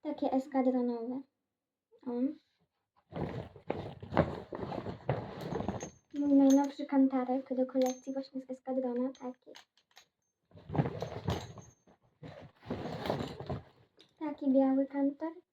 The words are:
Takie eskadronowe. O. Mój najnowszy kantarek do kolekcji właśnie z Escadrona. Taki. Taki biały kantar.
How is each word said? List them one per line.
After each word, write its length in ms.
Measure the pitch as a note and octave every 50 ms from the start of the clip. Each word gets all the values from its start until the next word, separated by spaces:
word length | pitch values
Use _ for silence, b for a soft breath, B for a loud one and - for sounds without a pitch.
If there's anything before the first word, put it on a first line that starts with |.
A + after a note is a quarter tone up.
Takie 300 | _ D#4 C#4+ - C#4+ -
eskadronowe. 880 | - C4 C4 C#4+ - C4 B3+ C4 B3+ B3+ B3 B3 A#3+ A#3 A3+ A#3+ B3 C4+ C#4 _ _ _ _ _ _ _ _ _ _ _ _ _ _ - -
O. 40 | B3+ A#3+ A#3+ B3+ D4 D4+ - _ _ _ _ _ _ _ _ _ _ _ _ _ _ - - - - - - - - - - - - - - - - - - - - - - - - - - - - - - - - - - - - - - - - - - - - - - - - - - - - - - - - - _ _ _ -
Mój 180 | C#4+ C#4+ C#4+
najnowszy 540 | C#4 C#4 C#4 C4+ C4+ C#4 C#4+ C#4 - - C#4+
kantarek 720 | - C#4+ C4+ C4+ C4+ C4+ C4 B3+ B3+ B3+ C4+ C4 - C4
do 100 | B3 B3+
kolekcji 460 | B3+ - C4+ B3+ B3+ B3+ - - C4+
właśnie 280 | C4+ C4+ C4+ - - C4
z 80 | C4 -
Escadrona. 580 | C4 B3+ _ C4 C4 B3+ C4 B3 A#3+ A#3+ B3+ C4+
Taki. 380 | C4 - C4 B3 B3+ _ _ - - - - _ _ _ _ _ _ - _ _ _ _ _ _ _ _ _ _ _ - - - - - - - - - - - - - - - - - - - - - - - _ _ _ _ - _ _ _ _ _ - - - - - - _ _ - - - - - - - - - - - - - - - - - - - - - - _ _ _ _ _ _ - _ _ _
Taki 320 | D#4+ D4+ C#4+ - D4 C#4
biały 360 | C4 C4+ C4+ C4+ C4+ C4+ C#4
kantar. 460 | C4+ C#4 C#4 C#4 C#4 C#4+ - D#4+ E4 E4 F4+ _ _